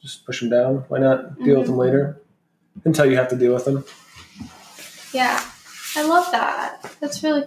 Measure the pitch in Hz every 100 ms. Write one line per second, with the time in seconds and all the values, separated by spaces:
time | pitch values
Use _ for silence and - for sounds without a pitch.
0 | - - - - 120 120 127 135 - 131
1 | 135 131 - - 127 135 123 127 127 135
2 | 143 - _ _ _ _ _ - 165 151
3 | 139 131 127 123 123 123 139 139 - -
4 | - - - - - - - - - -
5 | - 254 247 - - - - - - 302
6 | 302 339 359 240 233 - - - - -
7 | 294 - 311 294